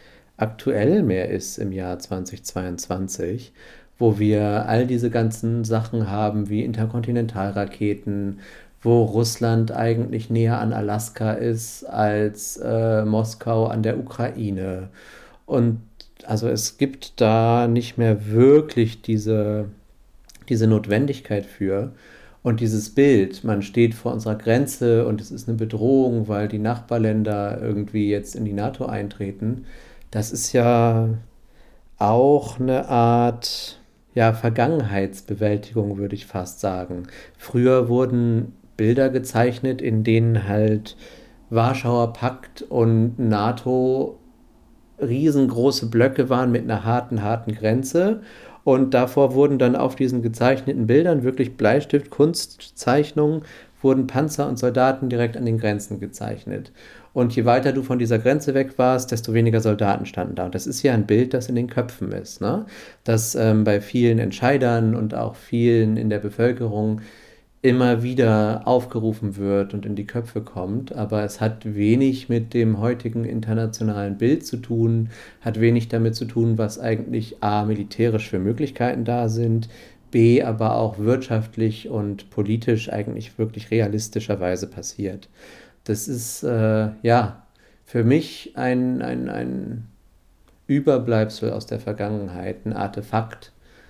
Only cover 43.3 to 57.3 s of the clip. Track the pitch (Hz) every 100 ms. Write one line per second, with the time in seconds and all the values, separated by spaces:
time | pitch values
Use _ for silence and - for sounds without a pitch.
43.3 | 107 107 117 127 127 127 131 - - -
44.3 | _ _ _ _ _ _ - 131 127 156
45.3 | 143 131 113 131 135 113 113 127 135 127
46.3 | 123 127 120 117 107 104 120 123 113 104
47.3 | 113 113 107 107 117 135 165 190 220 -
48.3 | - - - - 131 131 127 123 143 135
49.3 | 127 143 139 127 135 135 165 131 127 117
50.3 | 113 120 135 139 139 110 131 175 156 123
51.3 | 131 117 - 107 127 147 147 139 - 151
52.3 | 170 - - - - - 135 147 151 151
53.3 | 160 156 - - _ 135 135 131 131 151
54.3 | 151 139 123 123 123 127 135 131 120 120
55.3 | 117 120 113 110 104 - 104 101 - 110
56.3 | 104 - 71 - - - - - - 123